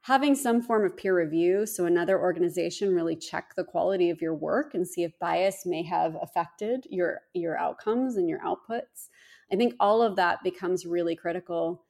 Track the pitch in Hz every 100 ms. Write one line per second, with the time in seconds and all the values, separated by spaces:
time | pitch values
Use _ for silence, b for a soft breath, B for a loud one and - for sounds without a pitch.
0 | - 262 285 277 247 233 233 220 196 190
1 | 196 185 160 160 170 190 214 - 175 170
2 | 170 190 180 175 175 160 170 - 202 180
3 | 165 160 - 165 - - 175 170 175 196
4 | 175 165 165 160 156 214 294 - 180 -
5 | 170 _ 175 165 190 190 180 160 165 170
6 | 165 160 165 - 165 - 214 262 - 185
7 | 175 - _ 185 170 151 175 - - 233
8 | 262 220 175 160 - 180 - 226 - -
9 | - b b b b 196 240 240 202 220
10 | 233 190 175 - 185 180 180 180 170 175
11 | 170 165 175 175 175 170 165 180